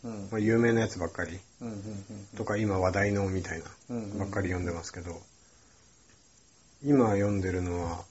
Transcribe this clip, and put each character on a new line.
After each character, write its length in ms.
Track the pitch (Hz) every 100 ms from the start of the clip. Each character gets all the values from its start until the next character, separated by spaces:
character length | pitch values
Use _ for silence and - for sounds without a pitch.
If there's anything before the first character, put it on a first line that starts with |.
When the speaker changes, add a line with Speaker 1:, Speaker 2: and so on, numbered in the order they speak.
Speaker 1:
う 40 | 117
ん。 200 | 107 98
Speaker 2:
ま 60 | 110
あ、 20 |
有 180 | 107 113
名 140 | 117
な 80 | 113
や 60 | 110
つ 100 | 92
ば 80 | 82
っ 60 |
か 120 | -
り。 140 | 85 90 - _
Speaker 1:
う 40 |
ん 40 | 120
う 20 |
ん 40 |
う 20 | 104
ん 20 |
う 560 | 104 101 - 104 101
ん。 20 | -
Speaker 2:
と 80 |
か、 120 | 104 104
今 220 | 107 95
話 120 | 92
題 220 | 95 101
の 160 | 101 98
み 140 | 92
た 120 | 87
い 60 | 80
な、 60 | - - -
Speaker 1:
う 40 |
ん 20 | 120
う 40 |
ん 100 | 104
う 20 |
ん。 40 | 104
Speaker 2:
ば 80 | 101
っ 40 |
か 100 | 101
り 80 | 92
読 120 | 90
ん 60 | 87
で 60 |
ま 100 | 85
す 100 | 82
け 80 | -
ど。 200 | 85 85 - _ _ _ _ _ _ _ _ - _ _ _ _ _ _
今 260 | 143 139 113
読 200 | 101 101
ん 100 | 101
で 120 | 92
る 100 | 90
の 220 | 90 87
は 200 | 85 85 -